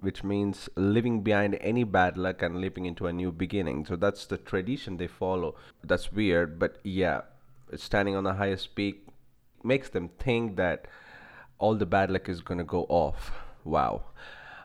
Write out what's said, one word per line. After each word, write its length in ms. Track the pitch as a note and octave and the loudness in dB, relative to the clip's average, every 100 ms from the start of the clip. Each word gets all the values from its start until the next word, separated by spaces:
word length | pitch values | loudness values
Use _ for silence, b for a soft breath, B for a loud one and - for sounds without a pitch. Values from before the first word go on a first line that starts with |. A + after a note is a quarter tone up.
which 200 | G2 - | -4 -4
means 460 | G2 G2+ G2+ F#2+ - - | -2 0 0 -2 -6 0
leaving 460 | G2 A2 A#2+ A2+ | 4 4 4 2
behind 340 | G#2 G2+ G#2 G2 | 4 4 4 0
any 220 | G2+ A#2+ | 0 2
bad 340 | A2+ F#2 F2+ F2+ | 2 4 4 2
luck 240 | F#2 F2+ | -2 -2
and 180 | F2 F2 | -2 -2
leaping 240 | F#2 F#2 | -4 -4
into 220 | F2+ E2 F2+ | -6 -4 -4
a 80 | |
new 180 | F2 F2+ | -2 -2
beginning. 540 | E2 F#2 G2+ E2 C2 D2+ | -2 -2 -2 -2 -4 -4
So 100 | F2 | 0
that's 300 | G2+ G2+ - | 0 0 -6
the 100 | F2+ | -8
tradition 640 | - G2 F#2 C#3 - F2 | -4 -4 -2 -4 -6 -6
they 80 | F2+ | -6
follow. 480 | - F#2 F#2 E2 - B B | -4 -2 0 -2 -6 B B
That's 300 | - F2+ - | 0 0 0
weird, 460 | G2+ G#2 E2+ E2+ E2 | 0 4 4 4 0
but 180 | F2+ - | -2 -2
yeah, 400 | G2+ F#2+ F2 C2+ - - - - - - | -4 0 2 0 -4 -18 -20 -20 -14 -14
standing 380 | - G#2+ G2+ | -2 0 2
on 100 | G2 | 2
the 100 | F#2+ | 0
highest 400 | F#2+ G2 F#2+ - | 2 0 0 -4
peak 320 | - G2+ G2 - - - _ _ _ | -2 -2 -2 -12 -20 -20 _ _ _
makes 240 | A2+ C#3 - | 0 0 0
them 220 | F#2 F2 - | -6 -6 -6
think 380 | - A#2 A#2 F#2 | 0 0 0 0
that 300 | F2+ D#2 - B B B B B B - | 0 0 -6 B B B B B B 0
all 160 | G#2+ | 2
the 120 | A2 F#2 | 2 2
bad 240 | G2 F#2+ | 4 4
luck 180 | F#2 - | 2 -2
is 140 | E2+ | -8
gonna 200 | - F2+ | -4 -6
go 220 | E2 F2+ - | -2 -2 2
off. 420 | E2+ D2 - - B B B | 4 2 0 -4 B B B
Wow. 380 | - D2+ A#1+ G#1 - - B B B B | -2 2 2 0 -6 -12 B B B B